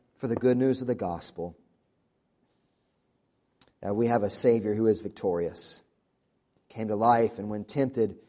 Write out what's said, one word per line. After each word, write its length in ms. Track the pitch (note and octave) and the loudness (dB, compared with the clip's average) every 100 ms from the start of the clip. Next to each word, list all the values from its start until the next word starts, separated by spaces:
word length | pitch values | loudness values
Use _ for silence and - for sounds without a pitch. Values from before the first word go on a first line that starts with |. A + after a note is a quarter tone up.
| _ - | _ -10
for 60 | C3 | -4
the 60 | A2+ | 0
good 180 | B2+ B2 | 2 4
news 240 | C3 C3 | 2 0
of 80 | B2 | -2
the 80 | A#2+ | -4
gospel, 580 | F#2+ E2+ - - E2+ E2+ _ _ _ _ _ _ _ _ _ _ _ _ _ _ _ _ _ _ _ _ - - | -4 -6 -8 -10 -12 -12 _ _ _ _ _ _ _ _ _ _ _ _ _ _ _ _ _ _ _ _ -20 -10
that 120 | F#2 | -4
we 140 | G#2 A#2 | 0 2
have 160 | A#2 | 2
a 60 | G2+ | 0
Savior 440 | - B2+ A#2 G#2 | 0 2 4 2
who 140 | G#2 A2+ | 2 2
is 140 | G#2+ | 2
victorious, 840 | G2+ - G2 E2+ E2+ - - - _ _ _ _ _ _ _ _ _ | -2 -6 -2 -2 -4 -6 -12 -14 _ _ _ _ _ _ _ _ _
came 180 | - A2 | -8 -4
to 80 | G#2 | 2
life, 440 | A2+ A#2 A2+ - | 4 6 4 0
and 100 | A2+ | -8
when 160 | G#2+ G2+ | -8 -6
tempted 500 | D3 C3 B2 A2 G#2 | -2 -2 0 -2 -2